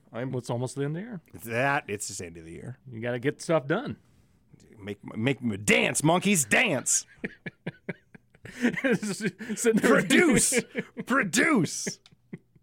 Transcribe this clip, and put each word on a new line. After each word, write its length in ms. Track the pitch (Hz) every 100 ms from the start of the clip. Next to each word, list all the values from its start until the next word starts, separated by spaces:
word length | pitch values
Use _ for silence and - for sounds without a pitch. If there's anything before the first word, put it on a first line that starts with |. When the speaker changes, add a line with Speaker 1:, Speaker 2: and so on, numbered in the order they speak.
| _
Speaker 1:
I'm 180 | 117 135
Speaker 2:
Well, 100 | 131
it's 100 | 120
almost 260 | 120 123 139
the 60 |
end 100 | 143 160
of 40 |
the 60 | 226
year. 120 | 196 _
Speaker 1:
It's 140 | - 117
that, 380 | 117 135 147 -
it's 200 | 101 - 98
the 80 | 87
end 100 | 82
of 80 |
the 80 | 82
year. 240 | 85 - 127 127
Speaker 2:
You 80 | 113
gotta 180 | 120 123
get 220 | 127 147
stuff 260 | - 160 135
done. 300 | 175 294 - _ _ _ _ _ _ - -
Speaker 1:
Make, 200 | 98 101 - 104
make 260 | 117 135
me 140 | 120 101
dance, 480 | 104 233 - -
monkeys, 400 | 151 175 190 196
dance. 600 | 139 220 247 175 - - -
Speaker 2:
<laughs> 1500 | - - - - - - - - - _ - _ _ - - 240 175 269 208
Sitting 760 | 208 185 214 - 226 208 226 226
there 100 | -
Speaker 1:
Produce, 680 | - - - 349 226 - 247 - 262
Speaker 2:
<laughs> 240 | - - -
Speaker 1:
produce. 920 | 269 208 202 320 277 151 - - - - _ _ - _ _